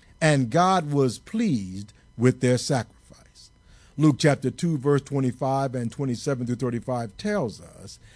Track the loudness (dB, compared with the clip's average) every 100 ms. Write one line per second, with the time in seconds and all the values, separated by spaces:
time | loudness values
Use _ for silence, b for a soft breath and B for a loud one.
0 | b b 2 4 2 4 4 4 2 2
1 | 2 0 -8 -2 0 0 -4 -10 -14 -18
2 | b 0 2 2 2 0 0 -4 -4 _
3 | -20 -20 -20 -20 -20 _ b b b b
4 | 2 4 2 2 -2 -2 -2 -2 2 0
5 | 0 -2 -2 -2 -2 -2 -2 -4 -8 -6
6 | -6 -4 -4 -4 -4 -4 -4 -4 -4 -6
7 | -6 -8 -6 -4 -4 -8 -18 -20 -20 -20
8 | b